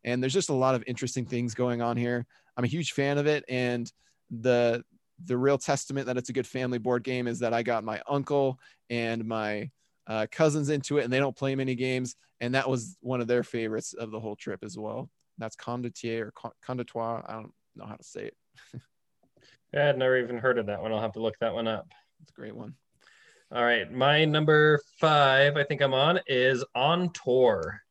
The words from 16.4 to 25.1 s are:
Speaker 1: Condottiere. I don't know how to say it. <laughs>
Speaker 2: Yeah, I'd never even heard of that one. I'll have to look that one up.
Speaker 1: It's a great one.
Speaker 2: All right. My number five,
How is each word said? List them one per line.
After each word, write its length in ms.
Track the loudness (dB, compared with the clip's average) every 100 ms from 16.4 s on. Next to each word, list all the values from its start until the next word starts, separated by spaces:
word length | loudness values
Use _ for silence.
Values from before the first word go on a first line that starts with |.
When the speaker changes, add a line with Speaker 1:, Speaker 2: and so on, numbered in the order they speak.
| -16 _ -10
Speaker 1:
Condottiere. 580 | -8 -6 -6 -4 -6 -8
I 40 |
don't 200 | -14 -14 _ _ -18
know 100 | -16
how 100 | -16
to 80 |
say 220 | -14 -12 -12
it. 120 | _ _ _ -20
<laughs> 80 | -20 _ _ _ _ _ _ _ _ _
Speaker 2:
Yeah, 140 | 0 2
I'd 100 | 4
never 200 | 4 2
even 200 | 0 0
heard 200 | 0 2
of 80 | -2
that 160 | -4
one. 100 | -4
I'll 80 | -2
have 140 | -4
to 80 | -2
look 180 | -4 -2
that 140 | -4
one 120 | -2 -2
up. 220 | -4 -8 -20 _ _
Speaker 1:
It's 100 | -20
a 20 |
great 200 | -16 -14
one. 200 | -14 -16 -18 _ _ _ _ _ _ _
Speaker 2:
All 100 | 0
right. 260 | 2 2 0
My 360 | 2 4 6 4
number 560 | 4 4 6 6 4 0 _
five, 560 | 4